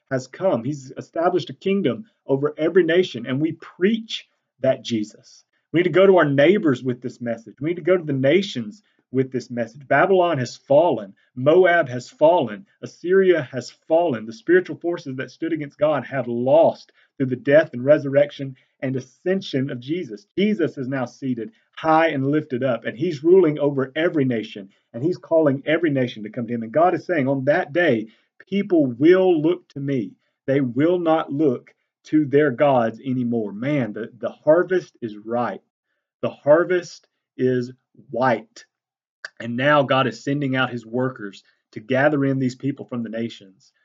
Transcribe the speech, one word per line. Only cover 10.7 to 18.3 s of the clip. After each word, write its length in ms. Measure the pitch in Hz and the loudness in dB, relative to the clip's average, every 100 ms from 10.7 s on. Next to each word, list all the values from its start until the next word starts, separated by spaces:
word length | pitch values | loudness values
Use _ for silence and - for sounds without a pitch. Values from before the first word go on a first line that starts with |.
| 143 170 117 98 - _ | 4 4 0 -6 -18 _
Moab 540 | 127 135 175 180 170 143 | -4 4 6 6 4 0
has 200 | 123 - | -4 -10
fallen. 580 | - 151 180 117 104 - _ | 2 4 4 0 -6 -16 _
Assyria 600 | 120 - 170 190 185 165 | -18 -10 0 4 4 2
has 280 | 131 131 - | 0 -8 -12
fallen. 560 | - - 160 175 113 113 | -12 0 2 2 -2 -6
The 60 | |
spiritual 440 | 110 - 180 175 135 | -8 2 2 2 -6
forces 400 | 170 170 143 131 | -6 -8 -8 -10
that 140 | 131 | -10
stood 220 | - 165 | -8 -6
against 260 | 156 147 - | -6 -8 -2
God 260 | 151 143 | -2 -2
have 220 | 117 139 120 | -4 -6 -6
lost 640 | 120 127 151 139 - - _ _ - | -4 2 4 4 2 -12 _ _ -6
through 100 | 131 | -4
the 100 | 123 | -4
death 360 | 139 147 160 | 2 4 4
and 120 | 123 | -2
resurrection 720 | 131 151 139 139 143 | 2 2 4 2 0